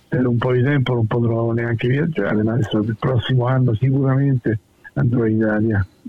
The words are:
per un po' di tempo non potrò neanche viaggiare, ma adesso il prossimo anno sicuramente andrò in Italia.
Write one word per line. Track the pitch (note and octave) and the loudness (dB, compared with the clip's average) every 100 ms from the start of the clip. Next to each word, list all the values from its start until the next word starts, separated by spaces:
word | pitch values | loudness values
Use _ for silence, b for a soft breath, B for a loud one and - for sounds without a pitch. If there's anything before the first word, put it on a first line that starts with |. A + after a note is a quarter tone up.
| - | -6
per | B2 B2+ | -2 0
un | A#2 | 0
po' | B2+ | 0
di | B2+ | 0
tempo | B2+ D3 B2 B2+ | 2 2 0 0
non | A2 | 0
potrò | B2 A#2 A#2 A#2 | 0 0 0 0
neanche | A#2 A#2 A#2 B2 | -2 -2 -2 0
viaggiare, | C3+ E3 D#3 G2+ G#2+ | 0 -2 -2 -2 0
ma | A2 | 0
adesso | A2+ G#2 G#2+ | 0 -2 -2
il | G#2+ A2 | -2 -2
prossimo | C3+ B2+ - C3 A#2+ | -2 -2 0 0 2
anno | C3 B2+ A2 | 2 2 2
sicuramente | C3 C3+ C3+ C3+ C#3 C3 A#2+ A2 _ _ B | 0 2 2 2 2 0 -2 -4 _ _ B
andrò | - C#3+ A#2+ A2+ | -2 0 2 2
in | A2 | 2
Italia. | A2 G#2+ A2 G#2+ F#2+ _ | 0 0 0 0 -2 _